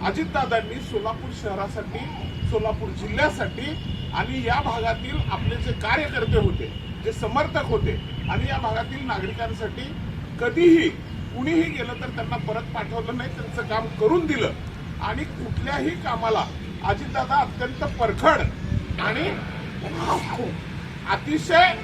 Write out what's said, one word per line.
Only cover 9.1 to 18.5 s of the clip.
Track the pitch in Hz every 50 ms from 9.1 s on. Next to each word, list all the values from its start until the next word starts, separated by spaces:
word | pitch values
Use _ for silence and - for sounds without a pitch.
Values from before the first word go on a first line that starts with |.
| 214 196 190 - - - 233 226 214 - 226 214 - - 262 285 - - - - - - - - - -
कधीही | 233 285 - 330 349 349 330 330 311 - - - - - - - - - -
कुणीही | 240 254 302 339 320
गेलं | 330 339 - - 240 226 240
तर | - 254 -
त्यांना | - 240 226 220 240 233
परत | - 220 214 226 233 - -
पाठवलं | 233 214 - 220 233 226 233 240 247
नाही, | 240 -
त्यांचं | - - - - - 240
काम | 220 - 214 220 226
करून | - - - 214 220 320 349 330
दिलं. | 302 294 247 208 - - - - - - - - - - -
आणि | - 202 220 262 302
कुठल्याही | 302 - - - 226 - - - 262 285 285 262 311
कामाला | 349 - - - 240 226 226 226 220 185 135 - - - - - - - -
अजितदादा | 190 202 196 - - - - - - 269
अत्यंत | 285 254 - - - - - - - 311 294 - -
परखड | 233 220 202 - - 311 311 - 160 -